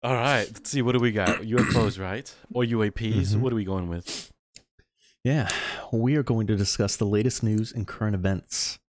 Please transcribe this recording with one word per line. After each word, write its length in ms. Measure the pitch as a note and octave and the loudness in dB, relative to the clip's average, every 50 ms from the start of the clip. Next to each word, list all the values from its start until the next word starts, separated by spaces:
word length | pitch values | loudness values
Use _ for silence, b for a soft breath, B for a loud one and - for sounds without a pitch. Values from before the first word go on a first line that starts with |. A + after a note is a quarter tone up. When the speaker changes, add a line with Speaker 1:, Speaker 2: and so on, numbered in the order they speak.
| - | -2
Speaker 1:
All 120 | B2 C3 | 0 0
right, 320 | B2 A#2 C#3 C#3+ A#2+ G#2 - | 2 2 2 2 2 0 -2
let's 180 | A2+ - - - | -6 -12 -10 -4
see. 100 | - C#3+ | -2 0
What 120 | B2 A#2 B2 | 2 4 4
do 60 | B2 | 4
we 120 | A#2+ A#2+ | 4 4
got? 340 | G#2+ G#2+ F#2+ F2+ F2 - G2+ | 2 2 2 2 0 0 -2
<clears throat> 0 | |
U 140 | A2+ A2 B2 | 0 2 2
F 160 | G#2+ - - | 2 4 4
Os, 240 | A#2+ A2+ G#2 F#2+ F#2 | 2 2 2 0 -4
right? 340 | F#2+ F#2 F#2+ A2+ C#3 - - - - - - | -6 -6 -6 -6 -8 -10 -18 -20 -18 -8 -2
Or 100 | B2 B2 | 0 0
U 180 | A#2 A#2 A2+ | 2 2 2
A 80 | A2 G#2 | 2 0
Ps? 120 | - - A2+ | 0 -2 -2
Speaker 2:
Mm-hmm. 380 | A2 G#2+ G2+ F#2 F#2 G#2 G#2 | 0 2 2 2 2 2 2
Speaker 1:
What 120 | A#2+ C3 A#2+ | 2 2 2
are 20 | |
we 100 | A2+ G#2 | 0 0
going 220 | F#2 F#2+ F#2+ F#2 E2+ | 0 -2 -2 -2 -2
with? 440 | E2+ E2+ E2+ - - - - - - _ _ _ _ - _ _ _ _ _ _ _ b b b b b _ | -4 -6 -6 -8 -10 -10 -12 -14 -20 _ _ _ _ -20 _ _ _ _ _ _ _ b b b b b _
Speaker 2:
Yeah, 240 | B2 C#3 D#3 A#2+ F2 B B B B B B B B | 0 0 2 0 0 B B B B B B B B
we 240 | - A2+ A2+ B2 C#3+ | -2 0 2 2 2
are 80 | D3+ C#3 | 0 2
going 240 | - B2 A2+ A2 G2+ | 2 0 0 2 0
to 80 | A2 | 0
discuss 400 | G2+ G2+ - - - G#2 G2 - | 0 0 -2 0 0 0 -2 0
the 100 | - A2 | -2 -2
latest 380 | G2+ G2+ G#2 A2 B2+ B2 - - | 0 2 2 2 2 -2 0 0
news 280 | A2 G#2+ G#2+ A2 A2+ | 0 0 0 -2 -2
and 160 | - A#2+ G#2 - | -4 -8 -8 -8
current 280 | - - A2+ G#2+ G#2 | -6 -4 -2 -2 -2
events. 640 | F#2+ F2+ F#2+ F#2+ F2+ - _ - - - - - - _ _ | 0 0 0 0 0 -4 _ -6 -6 -4 -6 -6 -10 _ _